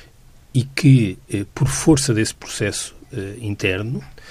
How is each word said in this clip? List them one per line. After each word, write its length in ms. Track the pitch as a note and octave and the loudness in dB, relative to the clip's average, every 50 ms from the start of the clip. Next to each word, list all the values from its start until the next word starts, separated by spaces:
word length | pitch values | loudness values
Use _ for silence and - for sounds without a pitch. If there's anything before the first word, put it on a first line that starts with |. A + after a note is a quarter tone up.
| - - - - - - - - - - - | -20 -20 -20 -20 -20 -20 -20 -20 -10 -4 -2
E 80 | C3 | -2
que, 560 | - - - - - C#3+ C3+ B2 G#2+ F#2+ F#2 - - - | -2 -2 -2 4 6 8 8 8 6 2 -2 -8 -10 -8
eh, 140 | - G2+ G2+ - - | -6 -6 -6 -6 -4
por 140 | - C#3 - | -2 -2 -2
força 460 | - - - E3 D#3 C#3 - - A2+ | -2 2 4 4 4 4 2 0 0
desse 200 | G#2+ A2 - - | 0 0 -2 -4
processo, 600 | - - - - - A2+ G2+ - - - - - - - - | -10 -14 -10 -6 -4 -4 -4 -4 -6 -10 -12 -14 -20 -18 -14
eh, 220 | - A2+ G2 G2 G2+ A#2+ | -10 -10 -10 -10 -10 -8
interno, 600 | A2+ G#2 G2+ - - F#2+ F#2 F#2+ G#2+ A#2 C#3 G3+ - - - - - - | -8 -8 -4 -2 -2 -2 -2 -2 -4 -4 -6 -8 -8 -12 -18 -20 -20 -20